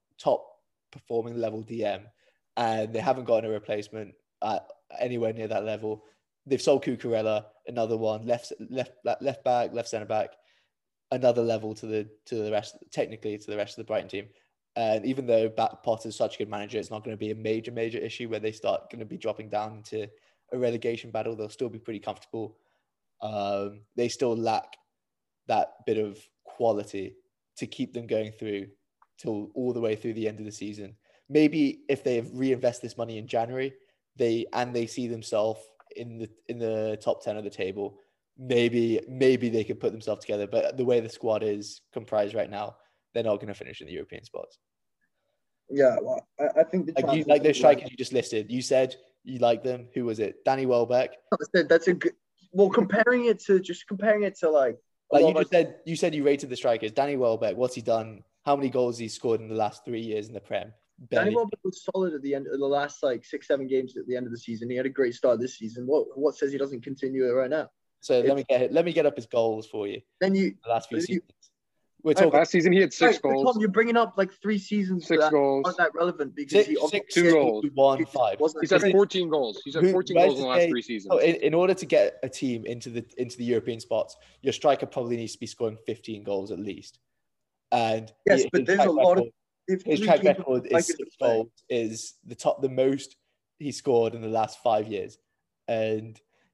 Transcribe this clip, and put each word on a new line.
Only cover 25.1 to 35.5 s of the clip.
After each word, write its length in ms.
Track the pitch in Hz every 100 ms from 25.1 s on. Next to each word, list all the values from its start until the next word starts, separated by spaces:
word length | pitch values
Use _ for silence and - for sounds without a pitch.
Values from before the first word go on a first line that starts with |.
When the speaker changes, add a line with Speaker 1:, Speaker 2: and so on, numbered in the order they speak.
| _ _ _ -
Speaker 1:
that 380 | 110 - - -
bit 120 | 110
of 200 | 104 101 _ _ -
quality 720 | - 117 104 104 98 95 - _ _ _ -
to 100 | 117
keep 260 | - 127
them 140 | 120 117
going 240 | 110 107
through 360 | 107 110 101 98 _ _ _ _ -
till 340 | - 104 104
all 200 | - 123
the 80 | 120
way 140 | 113 107
through 180 | 120
the 140 | 110 107
end 120 | 107
of 60 | 107
the 60 |
season. 440 | 101 107 104 101 104 _ _ -
Maybe 540 | 147 151 160 139 - -
if 140 | 139
they 180 | 135 120
reinvest 600 | 113 123 131 123 123 120
this 160 | 117 117
money 200 | 113 113
in 100 | 110
January, 460 | 120 117 131 135 135 _ _ _ -
they, 300 | 120 113 -
and 200 | 120 123 120
they 120 | 117
see 200 | - 120
themselves 520 | 117 110 110 110